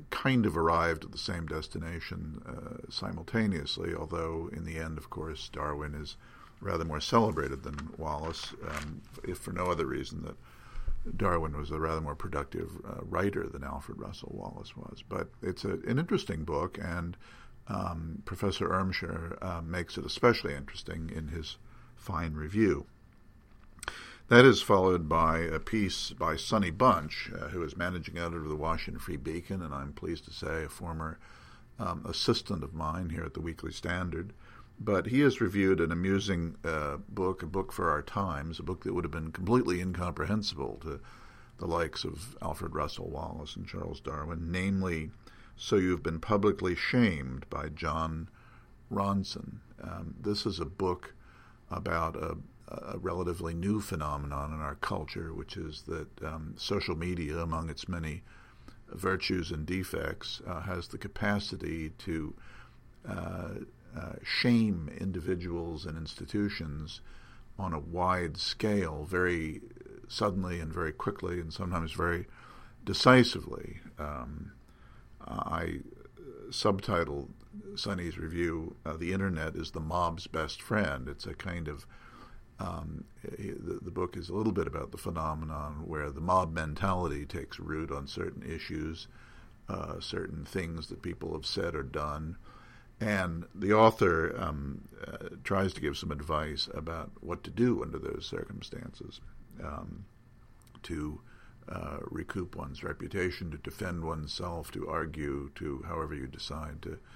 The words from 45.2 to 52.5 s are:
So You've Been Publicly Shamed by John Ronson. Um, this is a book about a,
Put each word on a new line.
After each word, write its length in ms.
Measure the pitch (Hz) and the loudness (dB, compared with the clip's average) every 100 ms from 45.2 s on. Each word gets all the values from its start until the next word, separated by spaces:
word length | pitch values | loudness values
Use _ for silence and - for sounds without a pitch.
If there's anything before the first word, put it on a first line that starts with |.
| - - - - | -18 -20 -18 -10
So 200 | - 104 | 4 6
You've 260 | 92 87 | 6 4
Been 180 | 85 82 | 2 -2
Publicly 540 | - 107 104 95 92 | 2 4 6 4 2
Shamed 760 | 87 - 127 117 78 65 65 - | 2 2 6 6 4 -2 -6 -6
by 220 | 69 76 | -4 -4
John 580 | 76 80 76 80 80 87 - - - - - - | -2 0 0 0 -2 -6 -12 -20 -20 -20 -20 -4
Ronson. 680 | - 98 98 - - - - - - | 0 4 2 2 -4 -8 -12 -14 -12
Um, 340 | - 82 87 - | -10 -8 -8 -4
this 240 | 104 104 | 0 0
is 160 | 113 85 | 0 0
a 60 | 82 | -4
book 480 | 90 95 90 - - - - - - - | 0 2 2 -4 -16 -20 -20 -20 -20 -8
about 440 | - - 82 82 | -4 0 2 2
a, 220 | 80 80 87 - | 0 -4 -4 -8